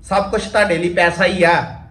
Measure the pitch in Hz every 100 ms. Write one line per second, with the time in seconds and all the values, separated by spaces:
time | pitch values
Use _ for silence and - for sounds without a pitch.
0 | - 196 196 214 - 214 202 165 175 175
1 | 175 170 180 180 170 165 120 - -